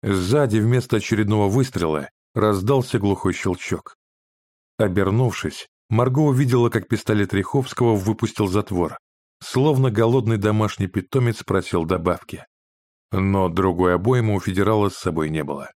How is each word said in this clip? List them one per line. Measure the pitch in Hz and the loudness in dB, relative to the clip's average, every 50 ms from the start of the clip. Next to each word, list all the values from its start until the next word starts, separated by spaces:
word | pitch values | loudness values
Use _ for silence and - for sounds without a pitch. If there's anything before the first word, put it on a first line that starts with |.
Сзади | - - 98 95 90 90 120 151 147 123 104 107 | -2 0 -2 0 0 0 2 2 2 2 2 2
вместо | 104 110 120 127 120 - - 110 | 2 2 2 0 0 0 -2 -2
очередного | - - - 104 107 101 107 107 104 98 | 0 0 0 0 0 0 2 2 2 2
выстрела | 98 131 135 131 - - 87 80 78 76 69 - _ _ _ _ _ | 2 0 0 0 -2 -4 -2 -2 -2 -2 -4 -8 _ _ _ _ _
раздался | - 104 107 104 98 92 107 143 135 123 - - 117 | 0 2 2 2 0 0 0 0 0 0 0 -2 -2
глухой | 95 101 98 - - 98 90 | 0 0 0 0 0 -2 -2
щелчок. | - - 95 90 - - - - 82 - - - _ _ _ _ _ _ _ _ _ _ _ _ _ _ _ _ _ | -2 -2 -4 -4 -4 -6 -8 -8 -8 -8 -14 -20 _ _ _ _ _ _ _ _ _ _ _ _ _ _ _ _ _
Обернувшись, | 113 101 90 95 98 95 98 117 127 120 98 - - - - - - _ _ _ _ _ | -2 0 2 0 0 2 2 2 0 0 -2 -4 -8 -8 -8 -8 -18 _ _ _ _ _
Марго | 110 110 123 127 127 139 | 0 0 2 2 2 2
увидела, | 156 147 135 127 143 127 120 123 120 117 | 2 2 2 2 2 2 4 4 2 2
как | - 117 95 - | 2 -2 -2 -2
пистолет | - 107 - - 110 107 101 98 - | -4 -4 -2 0 0 0 0 0 0
Риховского | 98 95 - - 143 131 - - - 123 117 113 | -2 -2 0 -2 -2 -2 -2 -2 0 2 2 2
выпустил | 101 92 104 110 - - 110 - - 107 98 | 2 2 -2 -2 -2 -2 -6 -2 -2 -2 0
затвор, | 90 104 101 - 92 87 87 78 - - _ _ _ _ _ _ _ _ | 0 -2 -2 0 -2 -2 -2 -2 -4 -12 _ _ _ _ _ _ _ _
словно | - - - 127 135 151 151 131 131 131 | -16 -4 0 2 2 4 4 4 2 2
голодный | 107 104 117 113 120 135 117 110 113 107 | 2 2 2 4 4 2 2 2 0 2
домашний | 98 107 107 107 107 104 - - 98 92 | 2 2 2 2 0 0 0 -4 -6 -2
питомец | - 104 92 _ - 135 123 117 110 - - | -2 -4 -6 _ 0 0 2 2 0 -4 -4
просил | - 98 98 85 - - 90 82 | -2 -2 -2 -2 0 -2 -2 0
добавки. | 80 92 90 85 90 87 - - - - 82 - _ _ _ _ _ _ _ _ _ _ _ _ _ | 0 -2 0 0 -2 -2 -2 -6 -16 -18 -18 -18 _ _ _ _ _ _ _ _ _ _ _ _ _
Но | - 95 98 98 98 98 95 90 | -4 -2 0 0 2 2 0 0
другой | 80 85 95 95 87 82 92 90 90 | 0 0 0 0 2 2 2 2 2
обоймы | 87 90 113 127 127 117 110 104 | 2 2 2 0 2 2 0 -2
у | 98 | -2
федерала | - - 92 92 101 98 110 107 101 98 | -2 -4 0 0 2 2 2 2 2 0
с | - - | -2 -4
собой | - 92 82 80 78 78 | -6 -4 -2 -2 -2 -2
не | 78 80 76 | -2 -4 -4
было. | 71 73 71 - - _ | -6 -8 -10 -10 -16 _